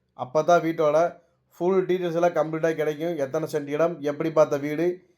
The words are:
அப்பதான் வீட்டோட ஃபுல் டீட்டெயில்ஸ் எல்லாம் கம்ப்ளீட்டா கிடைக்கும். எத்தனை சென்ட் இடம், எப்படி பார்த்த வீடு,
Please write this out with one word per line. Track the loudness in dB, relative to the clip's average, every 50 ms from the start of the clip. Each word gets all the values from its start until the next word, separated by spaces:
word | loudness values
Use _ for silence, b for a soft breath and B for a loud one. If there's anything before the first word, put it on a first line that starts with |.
| _ _ _ -12
அப்பதான் | -8 -4 -2 0 2 4 4 4 4
வீட்டோட | 2 0 0 2 2 4 4 2 0 -2 -6 _ _ _ _ _ _ _
ஃபுல் | -4 -2 0 2 2 2 0
டீட்டெயில்ஸ் | 0 0 -2 -2 0 2
எல்லாம் | 0 2 2 0
கம்ப்ளீட்டா | -2 -2 -2 -2 0 0 0 0
கிடைக்கும். | -2 -2 -2 -4 -4 -4 -4 -4 -4
எத்தனை | -4 -4 -4 -4 -4 -4
சென்ட் | -6 -4 -4 -2
இடம், | 0 0 0 -2 -4 -6 -6
எப்படி | -4 -4 -4 0 4 4
பார்த்த | 4 4 2 -2 -4
வீடு, | -4 -4 -2 -2 -2 -2 -4 _ _ _